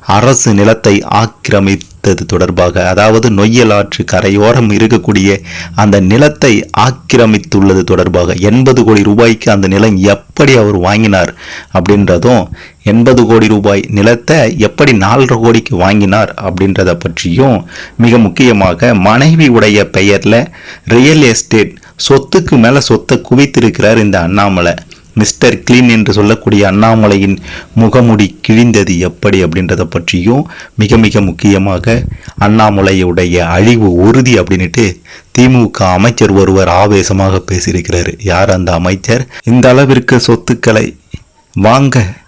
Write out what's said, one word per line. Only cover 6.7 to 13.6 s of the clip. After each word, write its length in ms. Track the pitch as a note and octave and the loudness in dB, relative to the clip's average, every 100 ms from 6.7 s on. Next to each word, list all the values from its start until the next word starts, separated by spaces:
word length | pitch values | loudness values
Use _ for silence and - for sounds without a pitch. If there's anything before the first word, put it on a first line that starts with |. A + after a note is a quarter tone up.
| - | -2
ஆக்கிரமித்துள்ளது 1000 | A#2+ B2+ - B2 A2+ G#2+ - G2+ G2 F#2+ | -2 -2 -2 0 2 0 0 0 2 2
தொடர்பாக, 500 | F2 F2+ F2+ F2 F2 F2 | 0 0 0 0 -2 -2
எண்பது 440 | G2+ A#2 C3+ B2+ | 0 2 2 2
கோடி 180 | A2 G#2+ | 2 2
ரூபாய்க்கு 480 | G2+ G#2 A#2 A2 - | 2 2 2 0 0
அந்த 180 | G2+ F#2+ | 0 0
நிலம் 280 | G2 A2 F#2+ | 0 0 2
எப்படி 580 | G2 G2 - - C#3+ B2+ | 0 0 -6 -2 2 2
அவர் 220 | G#2 G2 | 2 0
வாங்கினார் 540 | F2 G#2 A2 F#2+ E2+ - - - - | 0 0 0 0 -2 -6 -18 -20 -6
அப்படின்றதும், 680 | F#2+ F2+ G#2 F#2+ F2+ A#2+ A#2+ E2+ - - _ | -4 0 0 2 0 2 0 -2 -12 -20 _
எண்பது 440 | G#2+ A2+ A#2+ B2 A2 | -2 2 2 2 4
கோடி 200 | A2+ A2 | 2 2
ரூபாய் 360 | G#2 | 0